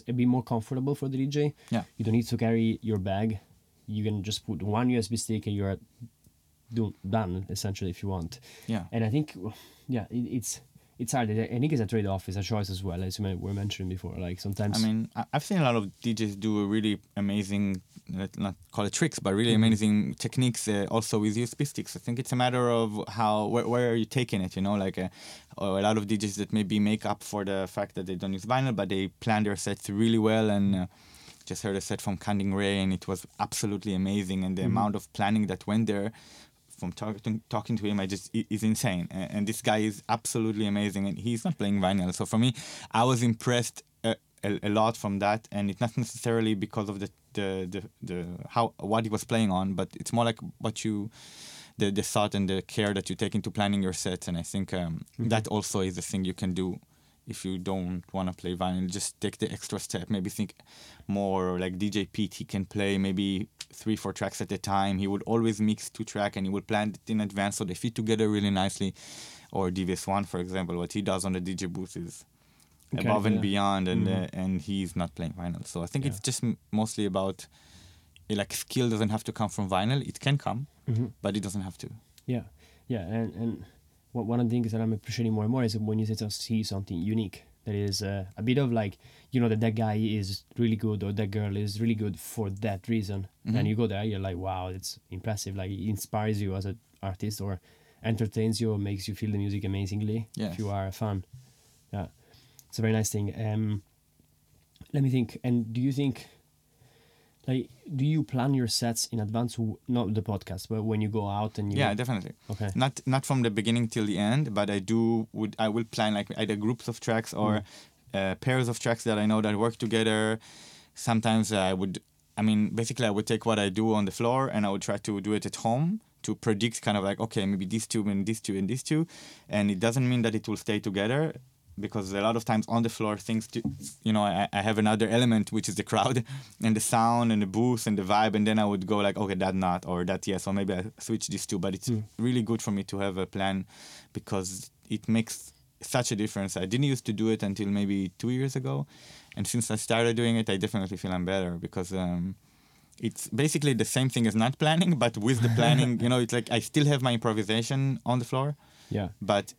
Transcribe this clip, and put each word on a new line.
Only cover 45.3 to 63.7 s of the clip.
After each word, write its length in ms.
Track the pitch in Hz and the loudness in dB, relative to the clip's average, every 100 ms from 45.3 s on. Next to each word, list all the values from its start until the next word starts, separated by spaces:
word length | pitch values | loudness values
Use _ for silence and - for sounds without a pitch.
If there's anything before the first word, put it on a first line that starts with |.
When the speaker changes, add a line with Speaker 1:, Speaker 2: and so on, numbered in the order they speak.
| 110 - | 0 -2
Speaker 2:
and 200 | 101 101 | -4 -4
it's 100 | 95 | -2
not 160 | 120 - | -2 -2
necessarily 560 | 113 - 120 113 110 | -4 -4 0 2 2
because 340 | 104 101 - 101 | 0 -2 -4 -4
of 120 | 98 | -4
the, 100 | 98 - _ | -8 -10 _
the, 340 | - 98 95 92 | -4 -2 -2 -4
the, 120 | 98 87 - | -8 -10 -14
the, 220 | - 90 87 87 - | -8 -6 -6 -10 -4
how, 240 | 120 113 - | 0 0 -2
what 260 | 95 110 110 | 0 0 0
he 40 | |
was 140 | 107 | -2
playing 260 | - 117 107 | 0 2 2
on, 240 | 92 95 | 2 0
but 160 | 92 95 - | -2 -4 -6
it's 180 | - | -2
more 120 | 117 117 | 2 2
like 140 | 113 - - | 0 -8 -6
what 260 | 113 - 110 | -4 -2 -2
you, 240 | 104 107 - - - - - - - | -2 -4 -10 -20 -20 -18 -18 -18 0
the, 100 | 101 | 2
the 140 | 101 | 2
thought 320 | - 113 104 101 | 0 2 2 2
and 120 | 95 | 2
the 140 | 95 | 0
care 320 | - - 104 | -2 0 2
that 160 | 98 - | 0 -2
you 60 | 95 | -2
take 180 | 101 | -2
into 160 | 107 101 | -2 -2
planning 320 | 107 101 101 | 0 0 2
your 120 | 92 | 0
sets. 340 | 92 101 90 - | -2 -4 -4 -4
And 100 | 85 | -6
I 60 | |
think, 280 | 82 101 92 | -4 -4 -4
um, 340 | 92 85 82 - | -2 -4 -6 -10
Speaker 1:
Mm-hmm. 160 | - 117 | -4 0
Speaker 2:
that 180 | 110 107 | 2 2
also 320 | 107 98 101 | -2 0 0
is 180 | 95 90 | 0 -2
a 60 | |
thing 220 | - 98 92 | -4 -2 -2
you 100 | 90 | -2
can 180 | 95 | -2
do 260 | 90 92 - - _ _ _ - | -2 -2 -4 -12 _ _ _ -14
if 180 | 107 | -8
you 140 | 95 92 | -6 -4
don't 460 | 87 95 90 90 - | -4 -2 -2 -6 -6
wanna 200 | 95 92 | -4 -4
play 220 | 87 90 90 | -4 -6 -2
vinyl. 340 | 92 92 92 | -2 0 -2
Just 300 | 95 - - | -4 -6 -4
take 200 | 101 - | -6 -4
the 120 | 107 | -4
extra 280 | - - 98 | -6 -8 -8
step, 300 | - 95 87 | -6 -6 -4
maybe 200 | 104 95 | -4 -4
think 260 | - 98 - - - - - - | -4 -6 -8 -20 -20 -20 -18 -6
more, 520 | 101 98 95 92 90 | -2 0 0 0 0
like, 180 | 92 92 | -2 -2
D 120 | 104 | -2
J 160 | 101 95 | -2 -2
Pete, 300 | - 101 - | -2 -4 -4
he 100 | - | -6
can 200 | 98 90 | -4 -4
play 320 | 104 98 98 | -2 0 2
maybe 520 | 98 95 98 95 110 _ - | 2 2 0 0 -4 _ -18